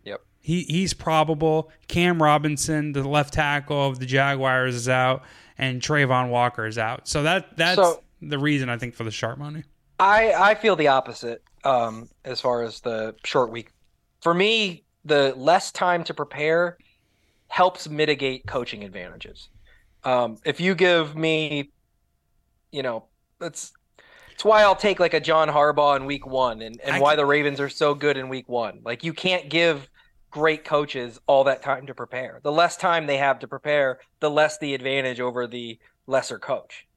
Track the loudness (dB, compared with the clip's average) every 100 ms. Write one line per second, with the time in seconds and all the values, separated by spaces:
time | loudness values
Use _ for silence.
0 | -14 -16 _ _ -4 -4 -2 -2 -2 -4
1 | 0 2 2 0 0 0 -2 _ -6 0
2 | 2 4 4 4 2 -2 -2 -2 -2 -4
3 | 0 0 0 -2 0 -2 -2 -2 0 -2
4 | 0 2 2 2 0 2 0 -2 0 2
5 | 2 0 -6 -20 -20 -6 -6 -4 -2 0
6 | 2 2 2 2 0 -2 -6 -4 -4 -6
7 | -6 -2 0 0 -4 -2 0 4 4 2
8 | _ _ -8 -2 0 0 -2 -6 -8 -8
9 | -8 -6 -8 -8 -12 -12 -16 _ _ 0
10 | 4 6 4 4 4 4 2 4 4 2
11 | 0 -12 -10 -12 _ _ 0 2 0 -6
12 | -18 _ -12 -4 -2 -2 -4 -8 -8 -6
13 | -8 -10 -2 0 0 -4 -14 _ _ _
14 | _ _ 0 2 2 2 -2 -6 _ _
15 | 0 2 2 2 2 2 0 -2 0 0
16 | -2 -8 -8 -4 0 0 0 -4 _ _
17 | _ _ _ _ _ 2 2 2 -10 -2
18 | -2 0 -2 -6 -6 -6 -6 -10 -14 -14
19 | -16 -16 -20 -20 -20 _ _ _ _ _
20 | 0 0 0 -4 -6 -2 -2 2 4 4
21 | 2 -2 0 0 -2 -6 -8 _ _ _
22 | _ _ _ _ _ _ _ -6 -6 -6
23 | _ _ _ _ -12 -12 -18 _ _ _
24 | _ -20 -20 -2 4 6 6 4 0 2
25 | 2 2 2 2 4 4 4 4 2 2
26 | -2 -8 -4 0 0 -2 -12 -10 -4 2
27 | 4 4 2 2 0 -2 -6 0 0 2
28 | 0 -2 -6 -10 -6 -4 -4 -8 -10 -8
29 | -8 -4 -2 -2 -2 2 2 0 -8 _
30 | _ _ _ 0 0 0 -2 -2 -2 -6
31 | -8 -8 2 4 4 0 -4 -6 -6 -14
32 | -10 -10 -10 -6 -2 2 2 2 0 0
33 | 0 0 0 0 -6 -10 -2 0 0 -2
34 | _ _ 0 2 2 0 -6 -4 -2 -2
35 | -2 -4 -4 -4 -6 -8 -12 -14 _ _
36 | -2 -2 -2 -12 -6 -6 -8 -20 _